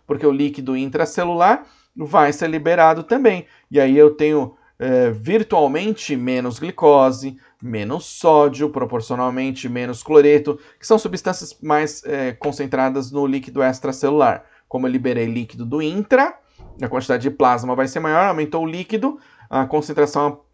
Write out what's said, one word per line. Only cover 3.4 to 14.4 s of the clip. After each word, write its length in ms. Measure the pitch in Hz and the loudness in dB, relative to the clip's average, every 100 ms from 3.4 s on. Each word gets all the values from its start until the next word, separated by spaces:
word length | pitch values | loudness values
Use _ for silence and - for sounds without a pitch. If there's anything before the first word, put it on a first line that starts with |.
| - _ _ | -4 _ _
E 100 | 143 | 2
aí 180 | 135 139 | 4 8
eu 180 | 151 151 | 8 6
tenho, 400 | 151 151 127 - _ _ | 0 0 -2 -8 _ _
eh, 340 | 127 127 123 | 0 2 2
virtualmente 1040 | 110 110 214 214 185 147 143 202 214 - 139 | 0 -2 0 2 2 2 0 -2 -4 -6 -4
menos 440 | 123 127 123 117 | -2 -2 -4 -6
glicose, 760 | 165 175 160 143 131 127 135 131 _ _ | -10 0 4 6 4 2 -8 -14 _ _
menos 440 | 123 110 104 151 - | -10 -8 -6 -8 -10
sódio, 640 | - 175 151 147 131 147 | -2 4 6 4 2 -4
proporcionalmente 1000 | 147 117 120 113 123 127 127 135 131 127 | -4 -6 -6 -6 -4 -4 -4 -6 -6 -8
menos 360 | 120 123 120 | -6 -8 -10
cloreto, 560 | - 151 143 147 147 147 - _ | 4 6 6 4 2 -6 -12 _
que 60 | - | 0
são 140 | 214 | 0
substâncias 580 | 196 180 - 180 160 - | 0 -6 -6 -8 -12 -14
mais, 420 | 156 151 151 - - | -2 0 0 -6 -8
eh, 280 | 139 131 | -6 -6
concentradas 760 | 117 147 135 135 131 131 135 123 | -6 -8 -6 -4 -2 -2 -2 -6
no 140 | 143 139 | -4 -2
líquido 380 | 135 131 131 | -4 -6 -2
extracelular. 800 | 131 127 147 131 139 151 127 95 | -2 -2 -6 -4 0 2 2 0